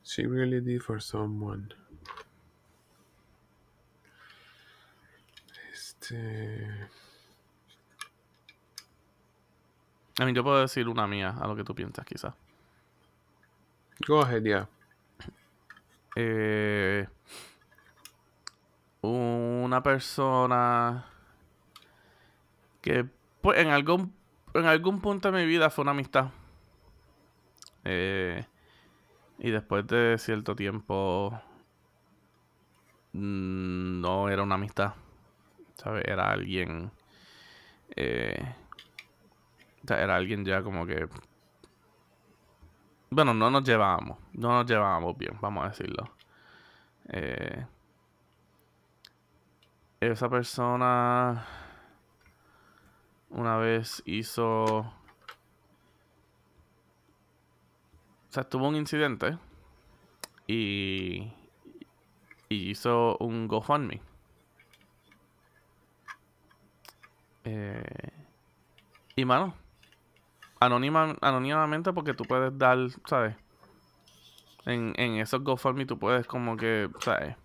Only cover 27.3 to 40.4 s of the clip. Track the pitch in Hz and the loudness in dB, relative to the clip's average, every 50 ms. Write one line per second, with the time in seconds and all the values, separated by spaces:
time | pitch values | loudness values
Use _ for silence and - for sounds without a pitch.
27.3 | _ _ _ _ _ _ - - _ _ _ - 92 87 92 95 98 95 90 90 | _ _ _ _ _ _ -20 -20 _ _ _ -4 -2 -2 -2 -2 -2 -2 -2 -2
28.3 | 85 95 - _ _ _ _ _ - - _ _ _ _ _ _ _ _ _ _ | -4 -6 -8 _ _ _ _ _ -20 -20 _ _ _ _ _ _ _ _ _ _
29.3 | _ - - 117 110 107 107 - 101 101 101 123 120 120 117 117 117 113 - - | _ -6 -4 -2 -2 -2 -2 -2 -2 -2 0 2 2 4 4 4 2 0 0 -4
30.3 | 113 107 107 - 101 - 101 98 104 107 - - 101 98 98 95 90 95 101 101 | -4 -2 -2 -4 -4 -4 -4 -4 -4 -6 -4 -4 -2 0 0 0 0 0 -2 -4
31.3 | 117 113 - - - - - _ _ _ _ _ _ _ _ _ _ _ _ _ | -6 -10 -16 -20 -20 -20 -20 _ _ _ _ _ _ _ _ _ _ _ _ _
32.3 | _ _ _ _ _ _ _ _ _ _ _ _ _ _ _ _ - 87 101 101 | _ _ _ _ _ _ _ _ _ _ _ _ _ _ _ _ -10 -6 -6 -4
33.3 | 98 98 92 92 95 95 92 92 90 90 92 92 92 90 87 87 92 98 101 101 | -4 -4 -4 -4 -4 -4 -4 -2 -2 -2 -2 -2 -2 -2 0 0 0 2 0 0
34.3 | 98 98 101 101 95 95 101 104 - - 101 101 - - - - - - - _ | 0 0 0 0 0 -2 -2 -4 -2 -2 -2 -2 -2 -8 -20 -20 -20 -20 -20 _
35.3 | _ _ _ _ _ - - _ _ - - 104 110 104 - - 98 95 95 101 | _ _ _ _ _ -20 -20 _ _ -12 -10 -6 -6 -4 -4 -2 -2 0 0 0
36.3 | 104 98 92 95 92 90 90 80 80 82 87 104 - _ _ _ _ - - - | 0 -2 -4 -4 -4 -4 -4 -4 -6 -8 -10 -12 -14 _ _ _ _ -20 -20 -20
37.3 | - - - - - - - - - _ _ - - - 65 62 58 60 58 53 | -20 -20 -20 -20 -20 -20 -20 -20 -20 _ _ -16 -8 -6 -4 -4 -2 -2 -4 -4
38.3 | 50 50 - 127 123 - - - - - - _ _ - - _ _ _ _ _ | -6 -6 -8 -10 -10 -14 -20 -20 -20 -20 -20 _ _ -20 -20 _ _ _ _ _
39.3 | _ _ _ _ _ _ - _ _ _ - - 120 - 90 98 90 90 92 98 | _ _ _ _ _ _ -20 _ _ _ -4 -2 0 0 2 2 2 0 0 -2
40.3 | 107 101 | -4 -4